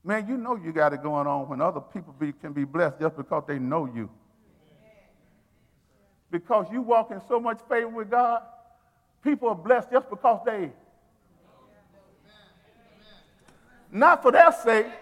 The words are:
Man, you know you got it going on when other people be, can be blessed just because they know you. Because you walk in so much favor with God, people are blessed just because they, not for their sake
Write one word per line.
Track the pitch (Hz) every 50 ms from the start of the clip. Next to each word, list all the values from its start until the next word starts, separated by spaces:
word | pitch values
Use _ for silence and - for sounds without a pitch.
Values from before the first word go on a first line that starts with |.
| _
Man, | 175 208 220 208
you | 208 262
know | 254 226 247 247
you | 214 165 165
got | 160 160 151 147 143
it | 135 143
going | 151 147 143 143
on | 143 143 143 135 135
when | 139 127
other | 156 180 175 143
people | 139 - - 196 160 156 135
be, | 135 156 147
can | 139 _ - 151 143
be | 143 139
blessed | 139 139 165 175 147 - -
just | 156 160 156
because | 139 131 _ 170 151 147
they | - 143 135
know | 127 127 147 165 147
you. | 127 117 117 107 - - _ _ _ _ _ _ _ _ _ _ _ _ _ _ _ _ _ _ _ _ _ _ _ _ _ _ _ _ _ _ _ _ _ _ _ _ _ _ _ _ _ _ _
Because | 170 170 - - 240 214 196 -
you | 214 254
walk | 247 226 240 226 220 226
in | 220 190 -
so | - 240 233
much | 233 233 226 226 -
favor | - 254 233 233 233
with | 226 226 220 196
God, | 233 240 247 233 233 226 - - - - _ _ _ _ _ _ _ _ _ _ _ _
people | _ 285 294 - 247 226
are | 208
blessed | 170 165 214 254 240 - -
just | 247 262 254 -
because | 208 196 - 247 226 - -
they, | 233 220 202 175 139 120 _ _ _ _ _ _ _ _ _ _ _ _ _ _ _ _ _ _ _ _ 180 _ _ _ 202 190 190 _ _ _ 208 214 214 202 _ _ _ _ _ _ _ _ _ _ _ 214 214 - _ _ _ _ _ _ - _ _ _ _ _ _ _ _
not | 180 202 269 349 339 - -
for | 254
their | - 339 339 330
sake | - - - 233 220 214 220 240 - -